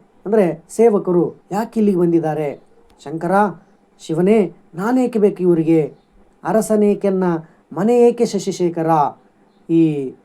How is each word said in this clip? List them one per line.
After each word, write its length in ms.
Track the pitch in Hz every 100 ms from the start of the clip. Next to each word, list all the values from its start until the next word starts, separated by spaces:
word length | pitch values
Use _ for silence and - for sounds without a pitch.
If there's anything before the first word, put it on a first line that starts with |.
| _ _ 180
ಅಂದ್ರೆ 380 | 220 180 156 _
ಸೇವಕರು 680 | - 233 202 - 175 147 - _
ಯಾಕೆ 280 | 190 226 226
ಇಲ್ಲಿಗೆ 180 | 208 180
ಬಂದಿದ್ದಾರೆ? 640 | 175 165 156 151 147 - _ _ _ _
"ಶಂಕರ, 280 | 139 156 175 196 208 - _ _ _ _
ಶಿವನೇ, 520 | - 160 180 220 175 - _
ನಾನೇಕೆ 440 | 156 202 254 247 233
ಬೇಕು 240 | 202 -
ಇವರಿಗೆ? 520 | 180 170 160 160 143 - _ _ _ _
ಅರಸನೇಕೆನ್ನ 800 | 160 214 214 214 208 202 202 190 185 165 160 _ _
ಮನೆ 280 | - 208 240
ಏಕೆ 240 | 240 240
ಶಶಿಶೇಖರ?" 680 | 233 202 180 160 175 170 160 160 135 - _ _ _ _ -
ಈ 400 | 165 160 147 131 -